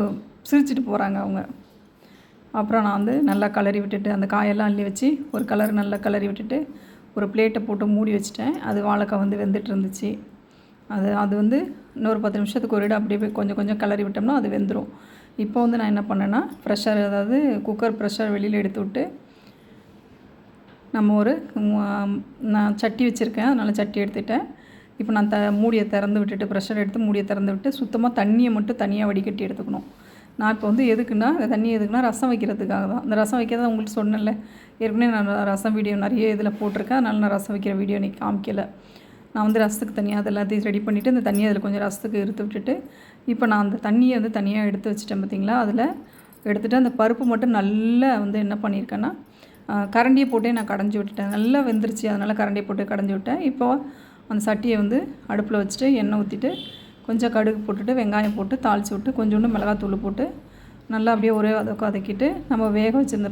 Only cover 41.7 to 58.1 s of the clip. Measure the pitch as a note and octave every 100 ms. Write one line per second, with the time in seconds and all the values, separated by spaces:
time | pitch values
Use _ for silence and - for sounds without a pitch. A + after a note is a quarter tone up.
41.7 | G3+ G3+ G3 A3 G#3 G3+ G#3 G#3 G#3 A3
42.7 | D#4 - - - - - A#3 A3+ G#3 G3+
43.7 | G#3+ G#3+ A3+ B3+ B3 G#3+ A3 G3 G#3 G#3
44.7 | G3 A3 G#3 - G3 G3 G3 G3 B3 G#3+
45.7 | G#3+ C#4 - - - - - G#3+ G#3 A3
46.7 | B3 B3 A#3+ A3 A#3 B3 A3+ B3 G#3+ G3+
47.7 | G#3+ A3+ A#3+ C4+ A3+ G3+ G#3+ G3+ G#3 G#3+
48.7 | G3 - G#3 B3+ F4+ - - - - -
49.7 | G#3 G3+ A3+ B3+ C4 C4 A#3 A#3 A#3 G#3
50.7 | G3+ G#3 G#3 G3+ - G3 G#3 A3 C#4+ B3+
51.7 | A3 G#3+ - G#3+ G3+ G#3 G#3+ G#3 G3+ G3+
52.7 | G3 G3+ G3+ G3 G3 A#3 D#4 D#4 B3 B3
53.7 | C#4 - - - - - G#3+ G#3+ G#3 A#3+
54.7 | G#3+ G#3 B3+ F#4 - - G#3 G#3 G#3+ G3
55.7 | - C4 B3+ G#3 G#3 G3 G#3 B3+ F#4 -
56.7 | - - - - A3+ A#3+ A3 G#3+ G#3+ G#3+
57.7 | G3 G#3 B3+ G#3